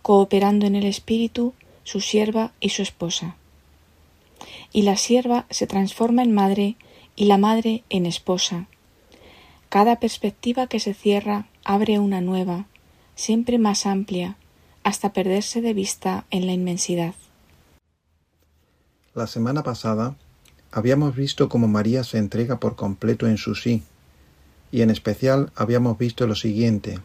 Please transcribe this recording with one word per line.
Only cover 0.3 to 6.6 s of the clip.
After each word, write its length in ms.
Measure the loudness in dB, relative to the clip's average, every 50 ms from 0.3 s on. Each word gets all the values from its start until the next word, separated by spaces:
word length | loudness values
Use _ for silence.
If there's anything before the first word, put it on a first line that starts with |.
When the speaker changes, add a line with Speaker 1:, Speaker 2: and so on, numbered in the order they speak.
| 4 2 4 4 4 4 2
Speaker 1:
en 100 | 2 2
el 100 | 2 0
espíritu, 680 | 0 -2 -4 -4 -2 -2 0 0 -2 -2 -2 -4 -4 -4 _ _ _ -20 -20 _
su 180 | -8 -8 -6
sierva 520 | -6 0 0 2 2 2 0 -2 -2 -2 _ _
y 100 | -4 -4
su 120 | -2 -2 -6
esposa. 540 | -6 -6 _ -6 -6 -4 -6 -6 -8 -12 _ _ _ _ _ _ _ _ _ _ _ _ _ _ _ _ _ _ _ _ _ -20 -20 -20 -20 -20 _ _
Y 100 | 2 2
la 140 | 2 2
sierva 480 | 2 2 2 2 2 4 2 0 0 0 _
se 160 | -6 -6 -4
transforma 560 | -2 0 -2 -2 -2 0 -2 0 2 2 4 4
en 100 | 4 4
madre 440 | 4 4 2 2 2